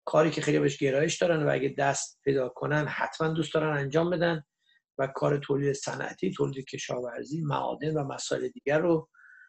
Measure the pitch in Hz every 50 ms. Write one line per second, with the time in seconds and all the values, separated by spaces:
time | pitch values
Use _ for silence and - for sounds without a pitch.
0 | - - - 151 160 160 147 151 - 151 147 151 147 143 143 - 143 135 127 139
1 | 156 170 - - 180 175 165 156 147 143 139 135 131 135 127 139 139 139 131 -
2 | - - - _ - 139 135 135 127 127 - - 143 139 151 151 151 143 - -
3 | - - - - 160 160 160 165 156 - - 160 156 156 151 143 139 139 143 160
4 | 170 175 180 160 175 170 165 156 - _ _ _ _ _ _ _ _ _ - -
5 | 135 139 - - 147 147 147 143 143 - 139 139 143 143 135 - - - 127 131
6 | - - - - 185 190 147 - 143 139 135 135 127 - - 139 - - 135 123
7 | 123 120 117 123 120 123 147 170 160 143 135 131 131 123 123 - 147 156 156 151
8 | 135 135 - - - - 143 127 127 127 - - - 139 147 160 180 175 165 156
9 | 156 _ _ _ - - - - -